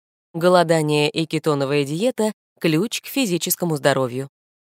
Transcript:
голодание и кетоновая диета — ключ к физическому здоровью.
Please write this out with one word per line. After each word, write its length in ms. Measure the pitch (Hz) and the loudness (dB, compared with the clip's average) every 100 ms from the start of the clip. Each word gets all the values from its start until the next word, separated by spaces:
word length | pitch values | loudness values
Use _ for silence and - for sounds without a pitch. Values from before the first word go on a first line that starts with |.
| _ _ _ | _ _ _
голодание 760 | 170 175 180 165 165 151 151 147 | -2 4 4 4 2 2 2 0
и 160 | - 160 | 0 -4
кетоновая 580 | 156 160 143 135 147 | -2 0 0 0 0
диета — 480 | 139 160 247 233 214 - _ _ | -2 -2 -2 -2 -4 -4 _ _
ключ 400 | 175 156 226 - | 0 0 0 -6
к 40 | - | -6
физическому 680 | 277 233 170 - - 175 151 | -2 0 -2 -2 -4 -2 0
здоровью. 540 | 143 135 131 123 139 _ _ _ _ | 0 0 -2 -4 -10 _ _ _ _